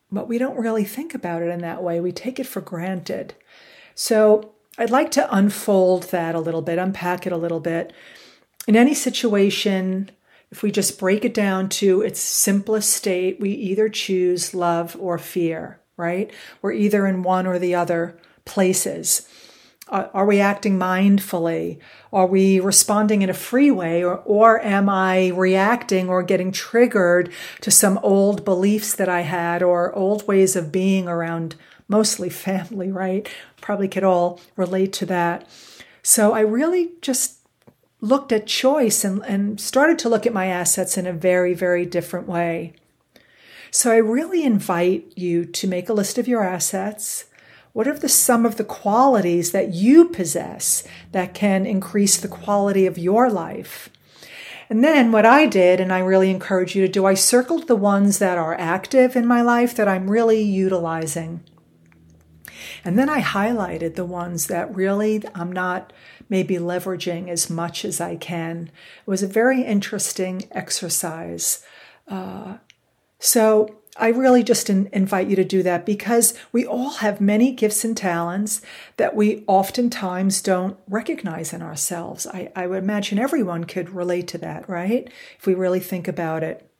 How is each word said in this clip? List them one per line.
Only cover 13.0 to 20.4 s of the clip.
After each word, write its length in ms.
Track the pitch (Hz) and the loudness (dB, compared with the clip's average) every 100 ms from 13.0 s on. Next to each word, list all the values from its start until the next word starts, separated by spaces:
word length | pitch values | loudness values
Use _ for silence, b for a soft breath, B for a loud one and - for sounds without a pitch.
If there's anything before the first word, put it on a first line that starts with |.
| 202 180 185 - | -2 -2 -2 -2
we 120 | 196 | -4
either 380 | 208 196 196 214 | -4 -4 0 0
choose 640 | - - 185 180 180 175 185 | -2 -2 0 0 0 -4 -2
love 400 | 175 170 170 - | 0 0 -4 -8
or 200 | 185 170 | -6 -6
fear, 600 | - 185 165 160 - - _ - | -6 -4 -4 -4 -10 -18 _ -8
right? 360 | 170 180 220 B B B | -4 -4 -6 B B B
We're 80 | 196 | -6
either 340 | 226 208 208 196 | 0 2 2 2
in 160 | 185 | 0
one 240 | 180 185 185 | 0 0 0
or 140 | 180 | 0
the 160 | 180 175 | 0 0
other 420 | 175 170 170 - b b - | 0 -2 -4 -8 b b -8
places. 840 | - 185 185 - - 170 - - B B B B B - | 0 2 2 -2 -4 -2 -4 -4 B B B B B -6
Uh, 180 | 196 190 | -6 -4
are 140 | 196 202 | 0 2
we 140 | |
acting 400 | 202 | 4